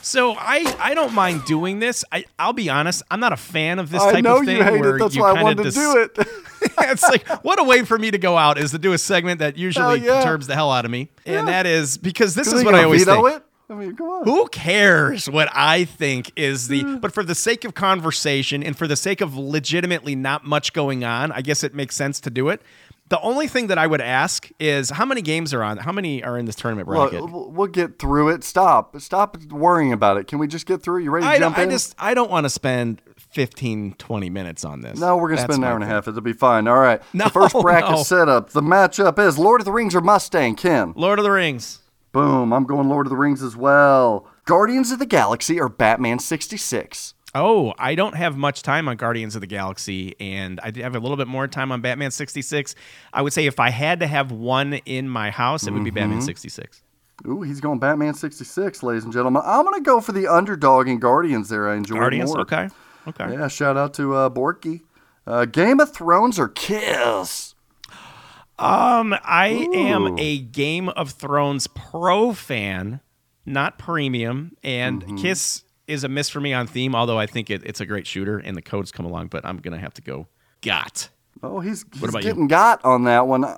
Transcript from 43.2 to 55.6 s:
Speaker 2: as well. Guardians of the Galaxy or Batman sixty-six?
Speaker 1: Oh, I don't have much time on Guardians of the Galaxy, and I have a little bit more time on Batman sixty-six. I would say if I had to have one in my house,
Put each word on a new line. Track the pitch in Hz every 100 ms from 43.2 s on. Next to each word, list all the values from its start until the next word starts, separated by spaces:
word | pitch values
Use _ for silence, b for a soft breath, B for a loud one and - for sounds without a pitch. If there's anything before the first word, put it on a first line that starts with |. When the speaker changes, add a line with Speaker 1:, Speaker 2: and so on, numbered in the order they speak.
| 143 135
Speaker 2:
as | 131 113
well. | 139 143 143 135 123 101 b b -
Guardians | 170 214 254 240
of | 254
the | 262
Galaxy | 160 104 117 - 170
or | 131
Batman | - 110 120 120 123
sixty-six? | - 156 - 214 - 117 - - - _ - 131
Speaker 1:
Oh, | 185 220 120 -
I | 127 165
don't | 208
have | 156 175 139
much | 143 -
time | - 147 156
on | 113
Guardians | 117 117 110
of | 110
the | 95
Galaxy, | 101 95 95 - 95 95 -
and | 101 98 92 92
I | 113 113
have | 123
a | 123
little | 120 143
bit | 123
more | 131 135
time | 139 131
on | 123
Batman | 123 127 139
sixty-six. | 120 143 143 131 147 139 - B B B
I | -
would | 143
say | - 147
if | -
I | 120
had | 120 151 175
to | 160
have | 143 135
one | 113 120 131 139
in | 143 - 131 135
my | 120 104
house, | - 120 151